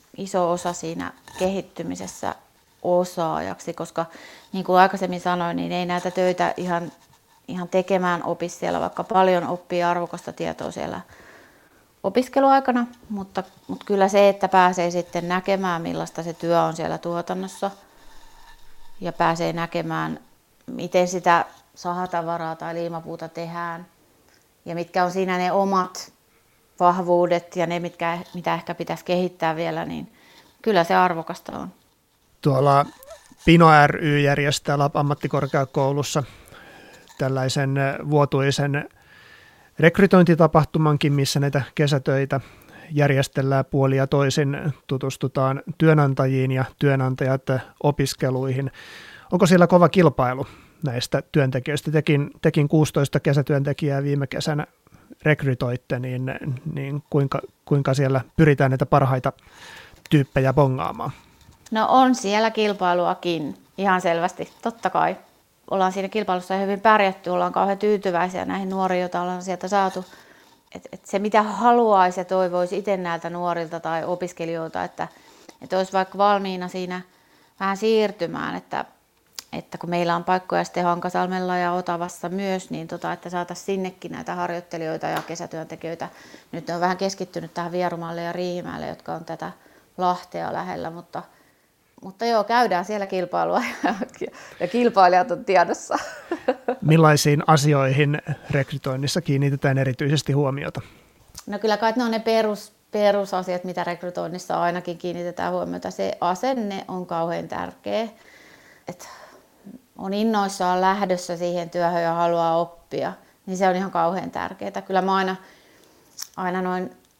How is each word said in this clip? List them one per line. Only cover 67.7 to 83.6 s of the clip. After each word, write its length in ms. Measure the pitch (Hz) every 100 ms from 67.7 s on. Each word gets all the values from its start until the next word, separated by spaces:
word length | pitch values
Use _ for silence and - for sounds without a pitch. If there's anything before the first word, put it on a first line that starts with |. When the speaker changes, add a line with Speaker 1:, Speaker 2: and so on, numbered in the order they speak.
| 196
Speaker 1:
tyytyväisiä 680 | 208 208 196 170 180 185 185
näihin 240 | 185 190
nuoriin, 320 | 190 185 180
joita 200 | 180 175
ollaan 220 | 180 180
sieltä 240 | 185 175 185
saatu. 380 | 202 190 185 185 - - - _ _ _ -
Et, 120 | -
et 140 | 180 -
se, 140 | 196
mitä 240 | 208 214
haluaisi 760 | 214 190 240 240 233 196 180 185
ja 60 | 180
toivoisi 520 | 185 185 180 180 196
itse 200 | 202 190
näiltä 320 | 180 170 170
nuorilta 500 | 175 175 170 160 170
tai 240 | 160 165
opiskelijoilta, 800 | 156 180 180 - 165 165 160 180
että, 240 | 175 - 160 - - - - -
että 160 | 131 190
olisi 160 | 185
vaikka 240 | 190 185 190
valmiina 500 | 202 202 196 185 180
siinä 340 | 185 180 180 185 _ _ _ _ _
vähän 180 | 190 196
siirtymään, 800 | 220 220 208 196 170 - - 175
että, 300 | - - - _ _ _ _ - -
että 240 | - - -
kun 120 | 170
meillä 260 | 175 170 170
on 80 |
paikkoja 400 | 175 185 180 175
sitten 200 | 175 -
Hankasalmella 760 | 175 175 175 180 180 185 180 180
ja 140 | 175
Otavassa 580 | 180 180 170 175 - 175
myös, 400 | 185 196 190 -
niin 180 | 160 165
tota, 260 | 170 170
että 160 | 170 175
saataisiin 360 | 175 175 175